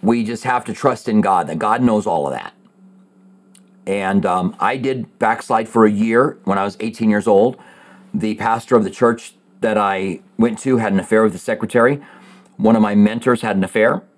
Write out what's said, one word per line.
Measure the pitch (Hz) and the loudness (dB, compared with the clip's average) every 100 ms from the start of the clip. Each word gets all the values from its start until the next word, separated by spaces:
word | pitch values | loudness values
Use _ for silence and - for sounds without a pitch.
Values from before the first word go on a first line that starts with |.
We | 95 120 | 0 0
just | 110 117 | -2 -6
have | - 123 120 | -4 -4 -4
to | |
trust | 101 139 123 - | -2 -2 -2 -2
in | 107 | 0
God, | 104 92 78 | 2 0 -2
that | 78 | -4
God | 110 117 | -2 0
knows | 123 107 104 | 2 0 0
all | 82 71 | -4 -4
of | |
that. | 64 50 _ _ _ - _ _ _ _ _ _ _ _ _ - | -6 -10 _ _ _ -20 _ _ _ _ _ _ _ _ _ -6
And, | 98 95 98 92 | -4 0 0 0
um, | 90 90 - | -2 -2 -2
I | 101 131 | -4 -2
did | 131 127 - _ | -4 -6 -8 _
backslide | 113 - - 113 110 | -2 -2 -2 -2 0
for | 117 110 | 2 4
a | |
year | 104 113 113 143 - | 4 0 2 2 -2
when | - 98 | -4 -2
I | |
was | 98 95 | -2 -4
eighteen | 113 110 110 | -10 -4 0
years | 104 104 | 0 4
old. | 98 117 127 - - - - - | 4 4 -2 -18 -20 -20 -20 -12
The | 110 107 104 | -6 -4 -2
pastor | 113 113 - 123 | -2 -2 2 2
of | |
the | 98 | 2
church | - 120 117 - _ _ _ | 0 0 0 -8 _ _ _
that | 113 107 | -2 0
I | 101 98 95 87 - - | 0 -2 -4 -8 -12 -2
went | 117 107 | -2 0
to | 135 127 | -2 0
had | 113 | 2
an | 98 | -2
affair | 87 110 | 0 2
with | 110 | 2
the | 92 | 0
secretary. | - - 110 120 117 143 - - - - _ _ | -6 -6 -2 2 2 0 -8 -20 -20 -20 _ _
One | 107 113 | 2 4
of | |
my | 107 104 | 4 4
mentors | 104 113 127 120 | 2 2 -2 0
had | 117 98 | 0 -2
an | |
affair. | 95 - 110 156 - | -2 2 2 0 -8